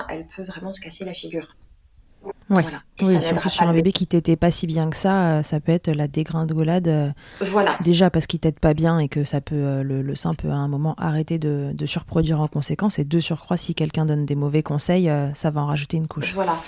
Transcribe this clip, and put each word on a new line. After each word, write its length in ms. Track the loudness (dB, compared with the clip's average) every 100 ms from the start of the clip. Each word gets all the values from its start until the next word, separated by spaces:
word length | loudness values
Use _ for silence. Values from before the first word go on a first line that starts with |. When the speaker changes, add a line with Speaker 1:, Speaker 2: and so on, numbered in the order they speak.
| -6
Speaker 1:
elle 180 | -10 -10
peut 160 | -14
vraiment 300 | -12 -10 -8
se 80 | -8
casser 240 | -8 -10
la 100 | -10
figure. 400 | -10 -8 -8 -10 _ -20 -20 _ _ -20 _ -16 -12 2
Speaker 2:
Ouais. 140 | 2
Speaker 1:
Voilà. 160 | 2 -4 -14 -2
Et 60 |
Speaker 2:
Oui, 20 | 2
Speaker 1:
ça 60 |
Speaker 2:
surtout 140 | 4 2
Speaker 1:
n'aidera 240 | 0 -2
Speaker 2:
sur 80 | 0
Speaker 1:
pas 60 |
Speaker 2:
un 20 | 2
Speaker 1:
le 40 |
Speaker 2:
bébé 100 | 4
Speaker 1:
bébé. 100 | 2
Speaker 2:
qui 140 | 2 2
tétait 300 | 0 2 2
pas 140 | 2
si 160 | 2 -2
bien 220 | -2 -2
que 80 | 0
ça, 420 | 0 2 2 2
euh, 40 |
ça 180 | 0 -2
peut 120 | 2
être 180 | 0 2
la 180 | -2 -2
dégringolade, 800 | -2 -2 -2 -2 0 2 2 2
euh, 220 | 2 0 -4 -14 -8
Speaker 1:
Voilà. 360 | 0 2 2 2
Speaker 2:
déjà 240 | 2 6 6
parce 180 | 4 -2
qu'il 140 | 0
tète 200 | -2 2
pas 120 | 2
bien 260 | 4 2 2
et 100 | 0
que 160 | -2
ça 180 | -2 -4
peut, 120 | -4 -2
euh, 260 | -2 -2
le, 180 | -2 -2
le 140 | -4
sein 180 | -4 -4
peut 160 | -4 -2
à 60 |
un 140 | -2 -2
moment 260 | 0 -2 -2
arrêter 420 | -2 -2 -2 -2
de, 340 | -2 -2 -4
de 120 | -4 -4
surproduire 540 | -4 -2 0 2 2
en 80 | 0
conséquence. 500 | -2 -4 0 0 0
Et 60 |
de 160 | 0 0
surcroît, 380 | 0 -4 -2 -4
si 160 | -2
quelqu'un 320 | -2 -2 0 0
donne 180 | 2
des 120 | 0 0
mauvais 260 | 2 0
conseils, 480 | 0 -2 2 4 4
euh, 240 | 2 0
ça 160 | -2 -2
va 120 | 0
en 40 | -2
rajouter 320 | -2 -2 -2
une 80 | -4
couche. 260 | -4 -6
Speaker 1:
Voilà. 240 | -2 -2 -2